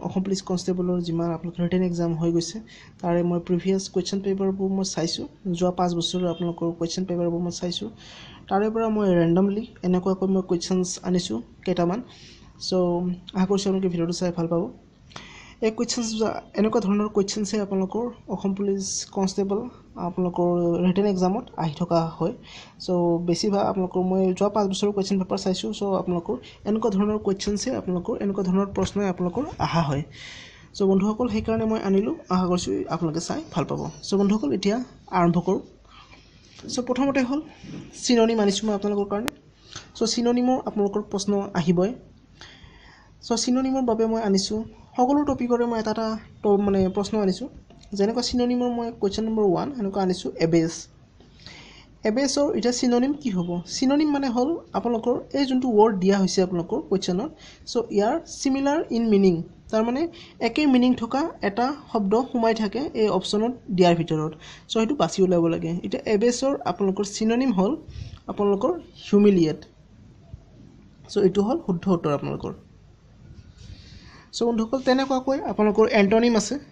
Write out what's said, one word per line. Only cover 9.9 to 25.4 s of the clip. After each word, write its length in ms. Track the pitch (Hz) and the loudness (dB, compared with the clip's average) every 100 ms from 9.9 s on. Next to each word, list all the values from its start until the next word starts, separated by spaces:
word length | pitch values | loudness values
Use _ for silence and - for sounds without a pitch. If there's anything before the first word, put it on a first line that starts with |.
| 180 185 190 190 | 0 2 0 2
মই 140 | 190 | 0
কুৱেশ্যনছ 460 | 185 175 - 185 180 - | 0 -2 0 -2 -2 -4
আনিছোঁ 360 | 180 180 175 220 - - | -2 -2 0 -6 -8 -10
কেইটামান। 400 | - 175 170 214 - - - - - - | -4 0 0 -2 -6 -16 -20 -20 -20 -14
চ' 180 | - 185 180 175 180 180 - | -4 0 2 0 -2 -6 -6
আশা 160 | 196 190 | -2 0
কৰিছোঁ 200 | 196 196 | 2 0
আপোনালোকে 220 | 190 190 | 0 0
ভিডিঅ'টো 260 | 170 170 | 0 -2
চাই 160 | 170 180 | -2 -2
ভাল 140 | 170 165 | -2 0
পাব। 140 | 170 226 - - _ - - - - - - | 0 -2 -8 -20 _ -20 -20 -18 -20 -20 -2
এই 140 | 220 | -2
কুৱেশ্যনছ, 380 | 226 240 - 226 220 220 - - | -2 -4 -2 -4 -2 -2 -4 -8
এনেকুৱা 280 | - 214 226 | 0 2 2
ধৰণৰ 280 | 190 208 208 | 2 0 0
কুৱেশ্যনছে 460 | 208 196 214 196 214 | 0 -2 -2 -2 -2
আপোনালোকৰ 460 | 196 196 190 208 240 240 - | -2 -2 -2 -4 -6 -8 -8
অসম 220 | 190 196 | -4 -4
পুলিচ 300 | 196 202 196 190 - - | -2 0 -2 -4 -8 -6
কনষ্টেবল 500 | 196 190 196 196 202 247 - - - | -2 -2 0 -2 -2 -4 -14 -20 -8
আপোনালোকৰ 500 | 175 180 175 175 175 175 170 170 | -6 -2 -2 0 2 2 2 2
ৰিটেন 260 | 180 185 208 | 2 2 2
এক্সামত 380 | 185 185 208 - - | 2 0 0 -6 -6
আহি 180 | 165 | -6
থকা 240 | 143 175 170 165 | -4 0 0 0
হয়। 240 | - 165 247 - - - - | -2 -4 -4 -16 -20 -20 -14
চ' 220 | - 180 175 170 | -4 0 2 0
বেছিভাগ 400 | 175 170 214 196 | 0 0 0 2
আপোনালোকৰ 380 | 214 196 180 185 | 0 0 -2 0
মই 180 | 185 190 185 | 0 2 2
যোৱা 200 | 180 202 | 2 0
পাঁচ 160 | 214 196 | 2 0
বছৰৰ 240 | 190 208 | 0 -2
কুৱেশ্যন 240 | 202 190 196 | 0 0 0
পেপাৰ 200 | 185 | -2
চাইছোঁ। 320 | 202 | -2